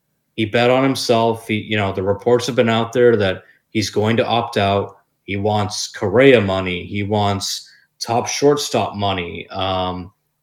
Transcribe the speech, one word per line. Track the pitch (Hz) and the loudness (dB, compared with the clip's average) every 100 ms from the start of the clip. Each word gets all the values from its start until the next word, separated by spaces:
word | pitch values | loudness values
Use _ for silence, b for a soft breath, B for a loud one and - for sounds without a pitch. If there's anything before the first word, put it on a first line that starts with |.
| _ _ _ - | _ _ _ -6
He | 107 | -2
bet | 120 120 | 2 2
on | 127 | 4
himself. | 135 123 - 113 117 110 - | 2 0 0 2 2 -2 -4
He, | 107 | -6
you | 101 107 | -2 -2
know, | 98 | -2
the | 95 | -2
reports | 98 98 120 120 135 | -2 -2 2 2 2
have | 120 | 0
been | 117 | 2
out | 113 113 | 2 0
there | 127 120 110 | 4 4 4
that | 95 92 b b _ | 0 -2 b b _
he's | 110 98 | -4 -2
going | 104 107 117 | 0 0 0
to | 113 | 0
opt | 117 107 107 | -2 -2 -2
out. | 98 101 - - _ _ | 0 0 -2 -12 _ _
He | - 98 | -10 -4
wants | 104 104 98 - - | -2 -2 -2 -6 -10
Correa | - 101 113 139 117 | -6 0 6 8 6
money. | 98 95 92 90 90 | 4 -2 -2 -6 -8
He | 101 | -6
wants | 101 104 101 98 - - b b b - | -2 0 0 -2 -6 -10 b b b -14
top | - 117 - | -4 -4 -2
shortstop | - 143 143 - 117 92 101 | 0 2 2 -2 -2 -4 -4
money. | 98 92 85 82 - | -4 -4 -8 -12 -12
Um, | 95 95 92 90 90 90 _ _ _ | -6 -4 -4 -4 -6 -12 _ _ _